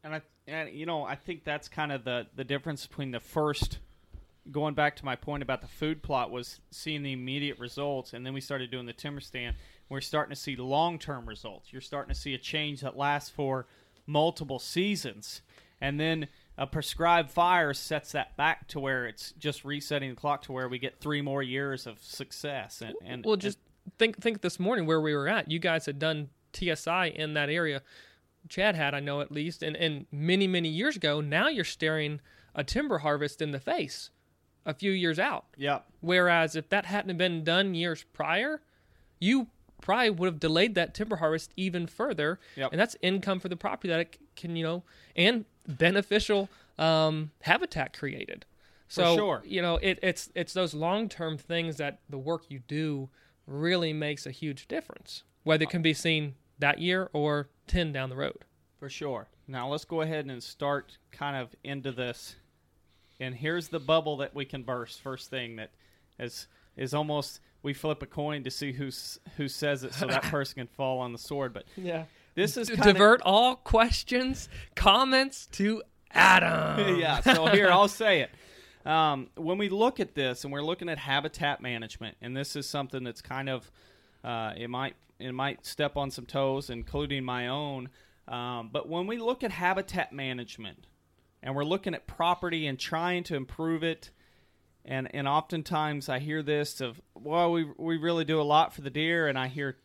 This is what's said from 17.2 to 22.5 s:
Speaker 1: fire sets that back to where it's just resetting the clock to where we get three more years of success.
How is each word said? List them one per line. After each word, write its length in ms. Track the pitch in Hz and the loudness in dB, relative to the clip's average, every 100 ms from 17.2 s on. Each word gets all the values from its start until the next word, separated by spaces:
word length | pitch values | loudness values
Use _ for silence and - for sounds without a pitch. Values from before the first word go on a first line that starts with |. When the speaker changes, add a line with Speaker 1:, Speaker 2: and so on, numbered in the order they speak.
| 147 | 4
Speaker 1:
fire 420 | - 170 180 151 | 2 6 6 4
sets 380 | 139 - 151 - | 0 -4 -4 -2
that 260 | 147 - - | -4 -4 0
back 300 | 151 - - | 0 0 -6
to 120 | 151 | -6
where 260 | 135 127 120 | -2 -2 -2
it's 240 | 110 - - | -8 -14 -6
just 260 | 147 139 | -6 -6
resetting 460 | 139 143 139 147 135 | -6 -8 -4 -4 -4
the 60 | 120 | -6
clock 260 | 147 143 | -2 -2
to 100 | - | -4
where 160 | 127 127 | -6 -4
we 120 | 127 | -4
get 180 | 131 - | -8 -8
three 240 | 147 147 | -4 -2
more 220 | 143 139 | -2 -2
years 420 | 131 131 139 131 123 | -2 -2 -2 -6 -10
of 160 | 107 | -14
success. 800 | - - 139 - 147 | -16 -12 -12 -8 -8